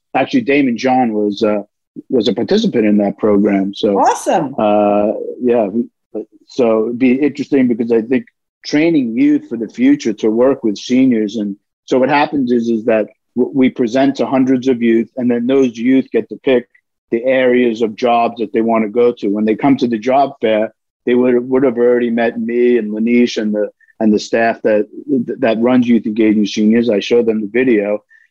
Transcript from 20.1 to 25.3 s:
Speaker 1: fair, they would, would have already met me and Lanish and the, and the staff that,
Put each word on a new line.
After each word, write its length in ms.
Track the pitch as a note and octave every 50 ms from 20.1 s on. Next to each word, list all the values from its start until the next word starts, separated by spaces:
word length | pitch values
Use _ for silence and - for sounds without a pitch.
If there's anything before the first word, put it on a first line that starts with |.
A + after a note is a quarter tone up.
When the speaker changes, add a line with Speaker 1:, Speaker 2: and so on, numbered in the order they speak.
| B2+ C#3 C#3 C3 - -
Speaker 1:
fair, 320 | - A2 A2 G#2+ A2 A2 _ _ _ _ _ _ -
they 100 | - B2
would, 320 | B2 B2 B2+ A#2+ B2 B2 C3
would 160 | B2+ C3 C#3
have 140 | C3+ A#2 A#2+
already 320 | A#2+ B2 B2 B2 B2 A#2+
met 280 | A#2 A#2 A#2 A#2 A#2 A#2+
me 380 | A2 A2+ A#2+ A#2+ A#2+ B2 B2 A#2
and 140 | G#2+ G#2
Lanish 460 | G#2 A2 A2+ A#2 A#2+ A#2+ A#2+ A#2 - B2+
and 160 | A2 G#2+ G#2
the, 160 | G#2 G#2 G2+ - _ _ _ _ -
and 140 | A2 G#2+ G#2+
the 60 | G2+
staff 420 | - - - A#2 A#2 A#2 A2+ - -
that, 260 | A#2 G#2+ G#2+ G#2 - - - - - D3 B2 A#2 -